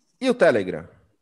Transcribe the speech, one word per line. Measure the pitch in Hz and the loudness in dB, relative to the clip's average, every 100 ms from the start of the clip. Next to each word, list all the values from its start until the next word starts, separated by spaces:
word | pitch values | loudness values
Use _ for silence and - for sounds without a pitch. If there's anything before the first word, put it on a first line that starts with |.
| _ _ | _ _
E | 262 | -4
o | |
Telegram? | 240 175 117 92 82 - _ _ _ | 2 2 2 -2 -8 -14 _ _ _